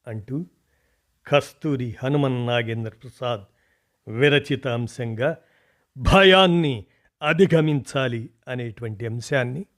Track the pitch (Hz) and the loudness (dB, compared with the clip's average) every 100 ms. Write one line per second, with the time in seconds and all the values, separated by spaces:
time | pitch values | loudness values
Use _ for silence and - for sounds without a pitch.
0 | - 110 98 139 180 _ _ _ _ _ | -12 -12 -8 -10 -10 _ _ _ _ _
1 | _ _ - 143 - _ 156 135 120 101 | _ _ 0 0 0 _ -4 -4 -4 -6
2 | 127 147 135 123 120 120 113 113 110 - | -2 0 0 -2 0 -2 -2 -6 -8 -12
3 | 123 _ 123 113 98 _ _ _ _ _ | -20 _ -6 -6 -10 _ _ _ _ _
4 | - 110 143 143 139 135 131 117 117 - | -10 2 4 2 0 -4 -4 -4 -6 -8
5 | 117 110 139 165 _ _ _ _ _ 135 | -8 -2 -4 -4 _ _ _ _ _ -4
6 | 123 190 190 185 185 170 156 117 - _ | 4 6 8 8 6 4 0 -2 -10 _
7 | _ _ 151 165 190 165 156 147 113 - | _ _ -2 2 4 4 2 0 -2 -4
8 | 131 117 120 _ - 123 117 107 117 101 | -4 -4 -10 _ -12 -8 -10 -10 -12 -8
9 | 117 117 - 143 123 139 202 | -8 -8 -2 -2 -2 -6 -12